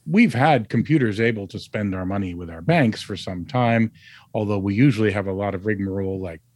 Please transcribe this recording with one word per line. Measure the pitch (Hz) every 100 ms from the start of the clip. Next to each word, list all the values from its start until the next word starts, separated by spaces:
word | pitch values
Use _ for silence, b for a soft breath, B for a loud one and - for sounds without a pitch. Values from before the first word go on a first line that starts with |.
| -
we've | 190 226
had | 117 151 135 107
computers | 120 110 151 117 101
able | 113 110 98
to | 101
spend | - 110 101
our | 92 92
money | 101 95
with | 87 85
our | 82
banks | 87 170 117 -
for | - 98
some | - 90
time, | 80 127 120 117 110 B B B B
although | 110 104 101
we | 101
usually | 101 143 110 107
have | 101 98
a |
lot | 95 101
of | 92 104
rigmarole, | 101 98 98 95 95
like | 90 82 _